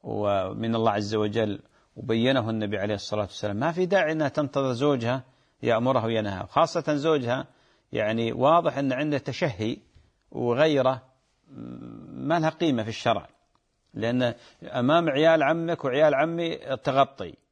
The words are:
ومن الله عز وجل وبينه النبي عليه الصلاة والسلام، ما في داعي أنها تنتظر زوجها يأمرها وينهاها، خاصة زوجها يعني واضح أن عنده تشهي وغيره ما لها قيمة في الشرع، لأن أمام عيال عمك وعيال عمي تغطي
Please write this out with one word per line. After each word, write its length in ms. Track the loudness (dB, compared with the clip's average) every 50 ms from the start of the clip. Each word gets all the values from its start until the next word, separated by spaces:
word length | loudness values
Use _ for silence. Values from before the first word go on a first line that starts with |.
| -8
ومن 720 | -6 -4 -2 0 0 0 0 0 -2 -4 -4 -4 -2 0
الله 160 | 2 2 2
عز 240 | 0 0 -2 -2 -2
وجل 440 | 0 0 0 0 0 0 0 -2 -6 -10 _ _ _ _ _ _
وبينه 540 | -14 -4 -2 0 2 2 2 2 2 0 -2
النبي 280 | -4 -4 -4 -4 -4 -4
عليه 180 | -2 -2 -4
الصلاة 260 | -4 -4 -6 -4 -4
والسلام، 340 | -4 -4 -8 -8 -6 -6 -4
ما 160 | -2 -2 -4
في 140 | -2 -2 -2
داعي 260 | 0 2 2 2 2
أنها 180 | 0 0 -2 -2
تنتظر 420 | 0 -2 -4 -2 0 -2 0 0
زوجها 520 | 0 0 2 2 2 2 0 -2 -2 -2 -6 _ _ _ _ _ _ _ 0
يأمرها 420 | 0 2 2 2 2 2 2 0
وينهاها، 400 | 0 -2 -2 -2 -2 -6 -8 -10
خاصة 500 | -2 2 2 2 2 0 -4 -2 -2 -2
زوجها 520 | 0 2 2 2 2 2 -2 -4 -4 -4 -12 _ _ _ _ _ _ _ _
يعني 400 | -4 -2 -2 0 0 0 -2 -2
واضح 460 | -2 2 4 6 6 6 4 2 -2 -2
أن 160 | -2 -2 -2
عنده 240 | -2 -2 -2 -2 -2
تشهي 600 | -4 -6 -4 -2 -4 -4 -2 -2 -4 -4 -4 -6 _ _ _ -20 _ _ _ _ _ _
وغيره 680 | -8 -4 -2 -2 2 4 4 4 4 2 2 2 0 -2 -8 _ _ _ _ _ _ _ _ _ -18 -16 -14 -14 -14 -14 -14 -16 -16 -18 -18 -16
ما 280 | -12 -8 -2 -2 0 2
لها 100 | 2 0
قيمة 340 | 0 0 0 0 2 0 -2
في 60 | -4
الشرع، 400 | -6 -2 0 0 0 0 -2 -10 _ _ _ _ _ _ _ _ _ _ _ _ _
لأن 400 | -4 -2 0 0 2 0 0 -2 -6 -16 -20 _ _ -16
أمام 460 | -8 -4 0 2 4 4 4 2 2
عيال 340 | 2 4 6 6 6 6 4
عمك 420 | 2 2 0 0 -2 -4 -2 -2
وعيال 300 | -2 2 4 4 4 6
عمي 400 | 4 2 0 0 -2 -4 -4 -4 -8 -6 -6 -6 -4 -2
تغطي 500 | 0 4 4 2 2 0 -12 -12 -12 -12 _ _ _